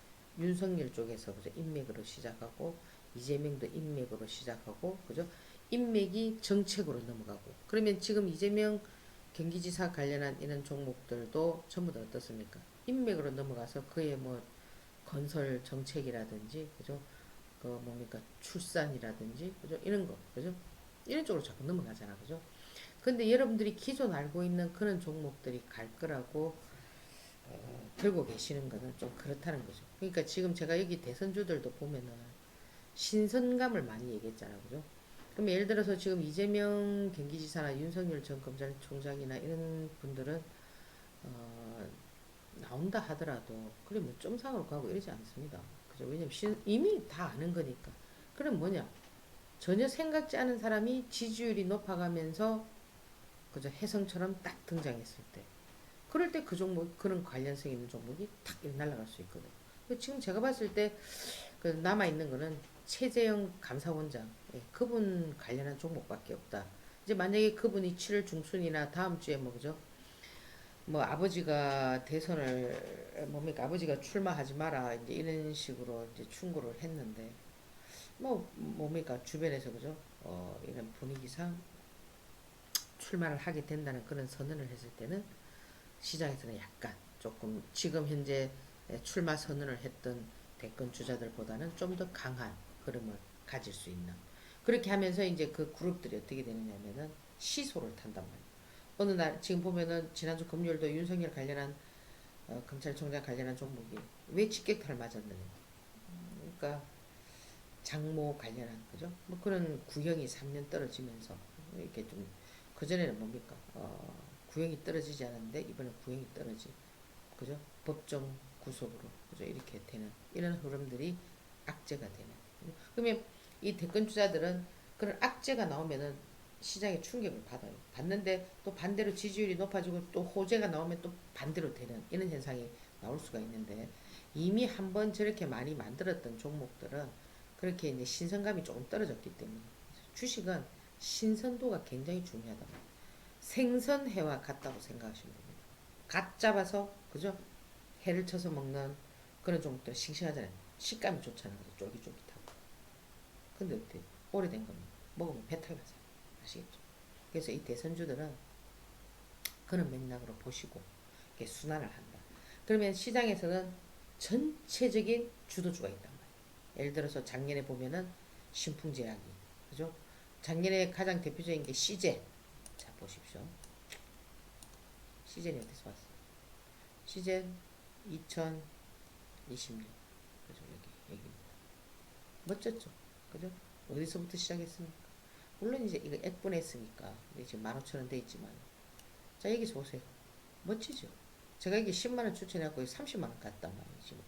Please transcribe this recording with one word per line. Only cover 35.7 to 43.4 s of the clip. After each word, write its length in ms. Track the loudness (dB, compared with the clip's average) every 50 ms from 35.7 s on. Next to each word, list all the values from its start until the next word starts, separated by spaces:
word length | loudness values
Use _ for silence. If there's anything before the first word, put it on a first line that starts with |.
| 8 8 8 6 6
지금 260 | 4 4 4 4 6
이재명 880 | 4 4 4 4 6 6 8 8 8 6 6 6 6 4 4 4 4 2
경기지사나 680 | 2 0 -2 -2 -2 -2 -2 -2 0 2 2 2 2 2
윤석열 440 | 0 0 2 2 2 2 2 0
전 180 | 0 -2 -4 -4
검찰총장이나 960 | -4 -6 -4 -2 -2 -2 -4 -6 -8 -6 -6 -4 -2 -2 -2 -2 -2 -2 -2 -2
이런 500 | -2 0 0 0 0 0 -2 -2 -4 -4 -6 -6
분들은, 440 | -6 -4 -4 -2 -2 0 -2 -2 -4 -6 -12 -16 -16 -16 -16 -16 -16 -18 -18 -18 -18 -18 -16 -14 -12
어, 640 | -10 -10 -10 -10 -10 -10 -10 -10 -8 -8 -8 -8 -8 -10 -12 -16 -18 -18 -18 -18 -18 -18 -20 -18 -16 -14 -12
나온다 400 | -8 -6 -2 0 0 2 2 2
하더라도 720 | 0 0 -2 -2 0 -2 -2 -2